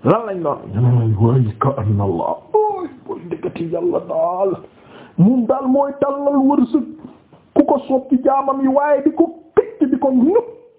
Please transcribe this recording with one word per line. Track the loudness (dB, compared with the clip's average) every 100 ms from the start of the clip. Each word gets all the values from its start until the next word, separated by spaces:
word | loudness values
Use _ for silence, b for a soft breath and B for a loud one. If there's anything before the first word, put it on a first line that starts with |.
lan | 2 2 0
lañ | -6
doon | -4 -6 -6
ñu | 0
ne | 2 2 2 2
waay | 2 2 0 0
ka | -2 -2
anna | -2 0
Allah | -2 -2 -4 -6 -4
ooy | -2 0 -2 -10 -14 -14
booy | -14 -10
ndekati | -10 -10 -8 -6
Yàlla | -4 -2 -4
daal | -4 -4 -2 -2 -4 -4 -10 B B B B 2
moom | 4 4 2
daal | 0 2
mooy | 2 0 0
tàllal | -2 0 0 2
wërsëg | 4 4 2 0 -4 -12 B B B B _ 0
ku |
ko | 2 2
soob | 0 -4 0
ci | 0
jaamam | 2 0 0 -2
yi | 0
waaye | 0 2 2
di | 0
ko | 0 -2 -2 -4 -2
këcc | -2 -2 -2
di | 0
ko | 0
ñëpp | 2 4 2 0 -12 -20